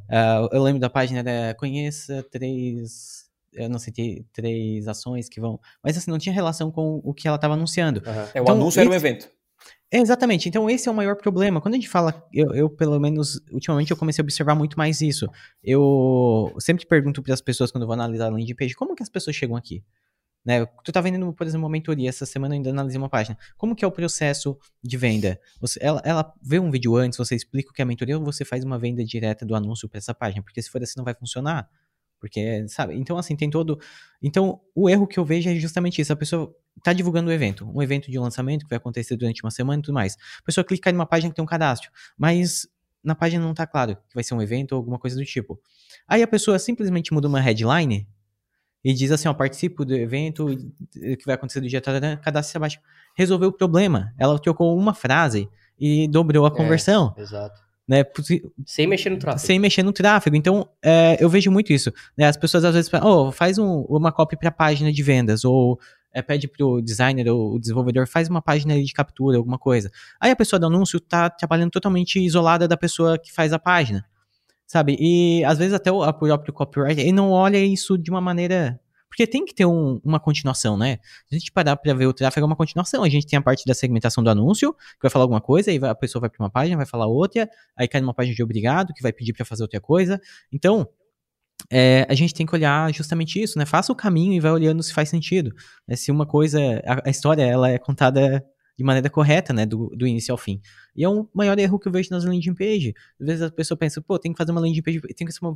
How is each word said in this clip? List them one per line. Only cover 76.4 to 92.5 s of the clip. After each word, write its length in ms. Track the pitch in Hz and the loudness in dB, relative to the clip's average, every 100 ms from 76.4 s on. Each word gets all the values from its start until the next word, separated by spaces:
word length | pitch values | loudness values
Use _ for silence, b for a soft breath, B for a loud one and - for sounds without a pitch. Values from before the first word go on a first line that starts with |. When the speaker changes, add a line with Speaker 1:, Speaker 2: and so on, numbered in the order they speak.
| 151 | -2
Speaker 1:
copywriter, 500 | - 139 - 139 151 | -6 -4 -2 0 2
ele 80 | 139 | 2
não 160 | 190 196 | 4 4
olha 300 | 185 190 202 | 4 4 4
isso 360 | 196 190 - 190 | 2 0 0 -2
de 100 | 165 | 0
uma 100 | 185 | -4
maneira, 580 | 180 175 175 185 143 123 _ _ _ | -2 -2 0 0 0 -4 _ _ _
porque 160 | - 226 | -2 0
tem 180 | 262 370 | 0 -6
que 80 | - | 2
ter 100 | 180 | 2
um, 360 | 170 147 120 | 4 0 -2
uma 160 | 147 156 | -2 0
continuação, 560 | 156 147 143 131 110 101 | 0 -2 -2 -2 -2 0
né? 200 | 120 117 b b b | 0 -2 b b b
Se 60 | 151 | -8
a 40 | |
gente 100 | - | -4
parar 260 | - 151 139 | -2 0 0
pra 160 | 147 | 0
ver 120 | 131 131 | 2 2
o 60 | |
tráfego, 300 | 127 131 151 | 2 -2 0
é 40 | 147 | 0
uma 80 | 160 | 0
continuação. 460 | 160 - 180 262 | -2 -2 -2 0
A 40 | 190 | 2
gente 180 | 143 147 | 2 2
tem 140 | 143 | 0
a 20 | |
parte 220 | 139 135 - | 2 0 0
da 80 | |
segmentação 480 | 127 127 117 117 - | 0 2 0 0 2
do 80 | 113 | 4
anúncio, 440 | 104 127 214 285 | 4 4 4 2
que 60 | - b b | -2 b b
vai 60 | 131 | 0
falar 120 | 139 | 4
alguma 160 | 127 110 | 4 2
coisa, 320 | - 151 214 | 2 2 4
aí 80 | 156 | 0
vai, 100 | 131 | 0
a 60 | 110 | -2
pessoa 240 | 127 120 | -4 -4
vai 80 | 117 | -6
pra 140 | - | -4
uma 60 | 104 | -4
página, 260 | 127 156 175 | 0 0 0
vai 100 | 135 | -4
falar 200 | 117 110 | -2 0
outra, 400 | 120 190 233 - b b - | 2 2 0 -4 b b -6
aí 100 | 123 | -2
cai 140 | 143 | 0
numa 120 | 131 | -2
página 220 | 120 123 113 | -2 -4 -2
de 80 | |
obrigado, 500 | 117 110 113 160 185 | -2 0 0 0 -2
que 80 | 156 | -4
vai 120 | 127 | -6
pedir 180 | - 117 | -4 -8
pra 140 | 110 120 | -6 -8
fazer 180 | 110 | -8
outra 160 | 110 104 | -8 -8
coisa. 400 | - 165 185 196 b b b | 0 2 2 -2 b b b
Então, 340 | 143 180 214 131 _ _ _ _ _ _ _ - | -2 2 2 -2 _ _ _ _ _ _ _ -2
é, 340 | 127 127 131 131 | 4 6 6 4
a 40 | |
gente 200 | 135 170 | 2 2
tem 120 | 165 | 0
que 80 | 160 | -2